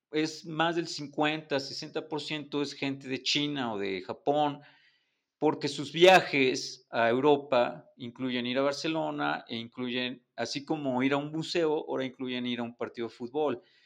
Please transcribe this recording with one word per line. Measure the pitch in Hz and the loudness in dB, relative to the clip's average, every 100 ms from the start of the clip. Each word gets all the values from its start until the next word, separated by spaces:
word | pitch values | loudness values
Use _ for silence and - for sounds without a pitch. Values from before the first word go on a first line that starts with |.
| _ | _
es | 151 156 - | -2 -2 -4
más | 165 156 165 170 | -8 -2 0 0
del | 165 | -4
cincuenta, | - 147 - 151 156 156 139 | -6 -8 -2 0 0 -2 -4
sesenta | 139 - 156 156 156 | -4 -10 -8 -8 -6
por | 151 | -6
ciento | 147 156 143 143 | -6 -6 -4 -4
es | 139 | -4
gente | - 139 135 135 | -4 -4 -4 -6
de | 131 | -4
China | - 147 147 143 120 | 0 0 0 -2 -4
o | 104 | -2
de | 101 95 | -2 -4
Japón, | 92 110 - 147 147 143 - _ _ _ _ _ _ - | -6 -6 0 2 2 -2 -12 _ _ _ _ _ _ 0
porque | 151 143 147 | 0 2 -2
sus | 143 131 | -4 -4
viajes | 160 180 185 - 143 131 135 - - _ | 6 10 10 8 4 4 2 -4 -12 _
a | 127 117 | 2 2
Europa | 123 147 143 139 123 127 151 - - | 4 6 4 4 2 2 -2 -16 -16
incluyen | 120 117 131 123 120 | -14 -8 -4 -4 -2
ir | 127 | 0
a | |
Barcelona | 139 139 160 160 151 147 147 156 - | 0 0 -4 -2 -4 -2 -4 -4 -6
e | 117 | -10
incluyen, | 117 - 123 123 123 123 _ - | -8 -8 -6 -4 -4 -6 _ -8
así | 117 147 | -6 -6
como | 135 160 139 123 | -4 -4 -2 0
ir | 135 | 2
a | 143 | 0
un | 147 | -2
museo, | 156 156 175 160 151 - | -6 -2 0 2 0 -2
ahora | 135 131 | -4 -4
incluyen | 123 127 123 123 | -6 -6 -4 -4
ir | 120 | -4
a | |
un | 117 120 | -6 -6
partido | 113 - 113 | -8 -6 -8
de | |
fútbol. | - 120 139 147 120 - _ | -6 -6 0 0 0 -8 _